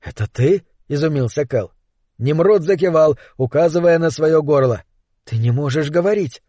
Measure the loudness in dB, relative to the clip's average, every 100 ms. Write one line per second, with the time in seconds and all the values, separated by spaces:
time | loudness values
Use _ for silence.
0 | -16 -10 -10 -2 0 0 _ _ _ -4
1 | -2 -2 -4 -4 -4 -4 -6 _ _ _
2 | _ _ -4 0 2 2 2 0 2 2
3 | 2 0 -8 _ -4 0 0 2 2 2
4 | 0 0 0 2 2 2 2 -2 -8 _
5 | _ _ -8 -2 0 0 -2 -2 -2 0
6 | 0 0 -2 -8